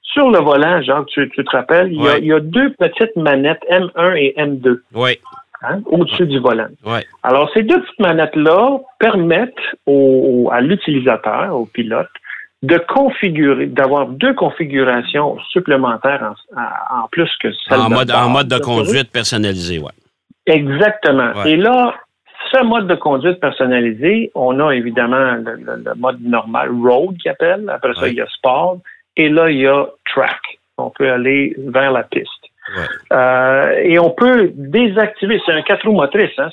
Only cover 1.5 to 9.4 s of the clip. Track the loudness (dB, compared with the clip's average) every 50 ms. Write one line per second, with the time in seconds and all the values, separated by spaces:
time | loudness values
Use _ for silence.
1.5 | -2 -2 0 2 2 2 2 2 0 0 2 2 2 2 2 2 2 2 0 0
2.5 | 0 0 0 0 0 0 -2 -2 0 0 -2 -2 0 0 0 2 2 2 2 0
3.5 | -2 -2 -2 0 0 0 0 0 -2 0 0 2 2 2 0 0 0 -2 -2 -2
4.5 | -2 0 0 0 0 0 -2 _ -6 -2 0 0 0 -2 _ -12 -20 -20 -20 _
5.5 | -18 -12 -8 -6 -6 -6 -2 0 0 2 2 0 0 0 0 0 0 0 0 0
6.5 | 0 0 -2 -6 -10 -12 -8 -6 -4 -4 -6 -8 -12 _ -2 0 2 2 2 2
7.5 | 0 0 2 2 2 0 0 -4 -4 -2 0 0 2 0 0 0 0 0 2 4
8.5 | 4 4 4 2 0 -2 -6 -10 -4 -2 0 0 2 2 2 2 2 0